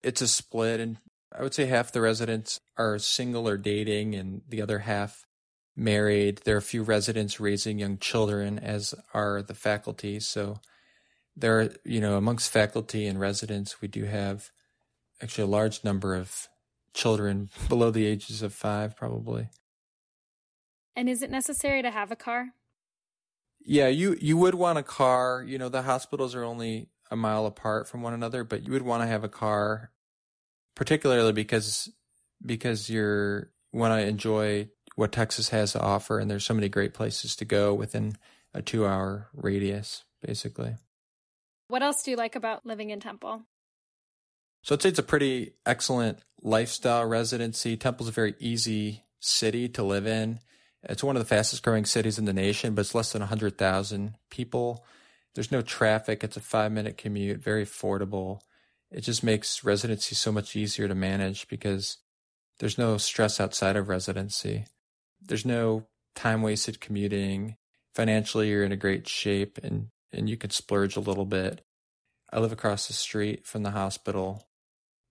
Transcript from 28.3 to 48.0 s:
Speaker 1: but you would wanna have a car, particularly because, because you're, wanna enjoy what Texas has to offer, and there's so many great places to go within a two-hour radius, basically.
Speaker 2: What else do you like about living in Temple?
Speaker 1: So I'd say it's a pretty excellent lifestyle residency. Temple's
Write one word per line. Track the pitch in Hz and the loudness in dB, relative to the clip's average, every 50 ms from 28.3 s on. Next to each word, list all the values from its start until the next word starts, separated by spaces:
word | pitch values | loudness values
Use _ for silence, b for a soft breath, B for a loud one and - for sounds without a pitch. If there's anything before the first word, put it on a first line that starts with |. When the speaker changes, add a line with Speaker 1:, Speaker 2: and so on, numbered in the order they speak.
| 117 127 117 | -4 -6 -6
Speaker 1:
but | 113 - 101 - | -4 -4 -6 -4
you | 131 131 | -2 -2
would | 135 | -2
wanna | 127 123 117 117 117 117 | 0 0 0 0 2 0
have | 113 107 110 | 0 -2 -2
a | 104 | -4
car, | - - 113 107 104 104 104 104 107 110 113 - _ _ _ _ _ _ _ _ _ _ _ _ _ _ _ _ - | -6 -4 -2 0 2 2 2 0 0 -2 -6 -14 _ _ _ _ _ _ _ _ _ _ _ _ _ _ _ _ -6
particularly | - - - 156 151 - 143 131 117 113 110 | -4 0 2 2 4 4 4 6 6 6 6
because, | 104 110 107 - - 110 104 107 110 - - - - _ _ _ _ _ _ _ _ - - | 4 2 0 0 0 0 0 0 -2 -4 -4 -6 -10 _ _ _ _ _ _ _ _ -12 -6
because | 127 120 110 - 123 117 104 104 - | -6 -4 -2 -2 -2 -2 -2 -4 -2
you're, | 113 110 107 104 104 104 104 101 101 104 - - _ _ _ _ | 0 0 2 2 2 2 0 0 -2 -4 -6 -10 _ _ _ _
wanna | - 113 117 113 113 110 | -2 0 2 4 4 4
enjoy | 104 101 107 101 107 113 110 107 107 107 104 104 104 107 _ _ _ - - | 2 2 0 0 0 2 2 2 4 2 2 0 -2 -4 _ _ _ -10 -2
what | - 107 104 - | 0 0 0 2
Texas | 117 113 110 - - 113 - | 0 0 0 0 -2 -2 0
has | - 110 107 101 | 2 2 2 2
to | - - | 2 0
offer, | - 101 101 98 - - 107 107 | 2 2 2 2 0 0 -2 0
and | 104 104 | 0 0
there's | 101 101 101 | -2 -2 0
so | - 117 | 0 2
many | 110 104 98 | 2 2 2
great | 101 101 98 - - | 2 0 0 0 -2
places | - 110 107 110 - - 113 - - | -2 -4 -4 -4 -4 -6 -6 -6 -6
to | 104 | -4
go | 110 104 101 101 104 101 | 0 2 4 4 4 2
within | 101 110 104 - 107 107 107 104 - b b b b b b b | 2 0 -2 -2 -2 -2 -2 -4 -6 b b b b b b b
a | - | -8
two-hour | - - - 113 107 98 98 95 95 95 98 104 104 - - | -6 -2 0 2 2 2 2 0 0 -2 -4 -6 -10 -14 -12
radius, | 147 - 101 98 101 101 98 101 101 101 - - - - _ _ _ | -6 -2 0 0 0 0 0 -2 -4 -6 -8 -12 -14 -16 _ _ _
basically. | - 110 110 110 - 113 110 - 120 117 117 113 _ _ _ _ _ _ _ _ _ _ _ _ _ _ _ _ _ - | -10 -8 -6 -6 -6 -8 -8 -6 -6 -6 -8 -8 _ _ _ _ _ _ _ _ _ _ _ _ _ _ _ _ _ -4
Speaker 2:
What | 233 254 | -2 0
else | 262 285 294 285 - | 0 2 0 0 -2
do | 277 | -2
you | 254 233 | -2 -2
like | 233 226 - | -2 -4 -4
about | 254 220 226 220 - - | -6 -6 -6 -6 -6 -8
living | 240 220 208 214 214 | -10 -10 -8 -8 -8
in | 208 202 | -8 -10
Temple? | 214 220 202 202 - 220 220 220 226 _ _ _ _ _ _ _ _ _ _ _ _ _ _ _ _ _ _ _ _ _ _ _ | -10 -12 -14 -12 -10 -10 -10 -10 -12 _ _ _ _ _ _ _ _ _ _ _ _ _ _ _ _ _ _ _ _ _ _ _
Speaker 1:
So | - - 143 | -2 0 0
I'd | 143 | 4
say | - 190 | 4 2
it's | 175 - | 2 2
a | - | 0
pretty | - - 147 143 135 131 127 113 - - _ - | 2 2 2 2 2 0 -2 -4 -8 -10 _ -2
excellent | - 123 120 - - 131 123 117 117 147 - - _ _ _ | -2 0 0 0 0 0 2 0 0 -2 -4 -10 _ _ _
lifestyle | - - 110 110 113 107 - - - 127 120 117 117 | -2 2 2 2 2 2 -2 0 2 2 4 4 2
residency. | 113 113 113 117 113 127 120 117 117 110 - - 117 113 110 | 2 2 0 0 0 -2 -2 -2 -4 -4 -4 -2 -2 -2 -2
Temple's | - 131 117 - | -2 -2 -2 -2